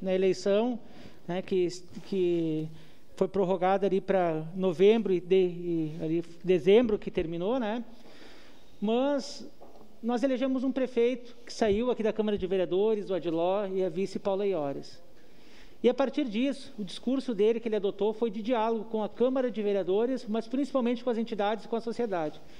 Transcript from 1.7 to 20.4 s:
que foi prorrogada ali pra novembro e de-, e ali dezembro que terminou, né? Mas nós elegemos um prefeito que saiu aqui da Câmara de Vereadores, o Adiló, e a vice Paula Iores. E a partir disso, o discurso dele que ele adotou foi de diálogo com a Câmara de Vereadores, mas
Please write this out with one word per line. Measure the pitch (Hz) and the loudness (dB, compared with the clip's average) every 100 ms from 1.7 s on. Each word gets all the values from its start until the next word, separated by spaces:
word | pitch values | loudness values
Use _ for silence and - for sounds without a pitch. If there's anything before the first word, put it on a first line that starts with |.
| 175 - - - | -2 -12 -14 -4
que | 196 175 170 165 156 156 - - - - - | 0 2 2 0 0 -4 -8 -14 -14 -14 -2
foi | 190 | 0
prorrogada | 196 180 185 180 196 196 | 2 2 4 4 4 4
ali | 190 | 2
pra | 190 196 175 156 160 190 | 4 4 4 0 -4 0
novembro | 185 160 202 226 196 | 0 6 8 8 4
e | 180 | 0
de-, | 170 190 | 4 4
e | 180 170 175 165 156 160 | 4 0 -2 -2 -2 -4
ali | 160 170 165 - | -2 -2 -2 -4
dezembro | 175 185 151 214 240 208 | 2 4 8 6 6 0
que | - | -2
terminou, | 185 165 170 185 262 | -2 -2 -2 -2 0
né? | 214 233 226 - - - - - - - - - | -2 -4 -6 -12 -14 -14 -14 -14 -14 -14 -14 -4
Mas | 208 233 277 285 - - - - - - - - | 0 2 2 0 -4 -10 -12 -14 -14 -14 -14 -6
nós | 226 240 | -2 2
elegemos | 269 247 269 262 | 2 2 0 2
um | 262 | 0
prefeito | 262 247 240 233 254 - - - | 0 0 2 2 2 -6 -14 -12
que | |
saiu | - 226 202 247 | 0 2 4 2
aqui | 220 | 2
da | 214 | 0
Câmara | 220 214 202 | 2 0 0
de | 175 | 0
Vereadores, | 190 170 180 214 214 175 | 0 2 2 2 2 0
o | |
Adiló, | 185 160 165 175 196 196 | -2 0 0 2 2 0
e | 190 | 0
a | 185 | 0
vice | 165 196 - | 0 -2 -2
Paula | 208 196 202 | -2 0 0
Iores. | 180 143 139 - - - - - - - - - - | 0 -2 -4 -10 -14 -14 -14 -14 -14 -14 -14 -14 0
E | 226 | 2
a | |
partir | 240 262 294 269 | 4 0 0 -2
disso, | 202 269 247 - - | 0 0 -2 -8 -10
o | |
discurso | 196 - - 269 - 196 | -8 -6 -2 -2 0 2
dele | 214 226 | 2 2
que | 220 | 0
ele | 208 | 0
adotou | 190 - 202 | -2 0 0
foi | 220 233 | 0 -2
de | 208 | -2
diálogo | 208 240 226 226 208 | -2 0 0 -2 -2
com | 220 | -4
a | 208 | -4
Câmara | - 247 262 247 | 0 2 2 0
de | 208 | 0
Vereadores, | 208 202 175 196 240 262 208 | 0 0 2 2 2 -2 -4
mas | 220 | -4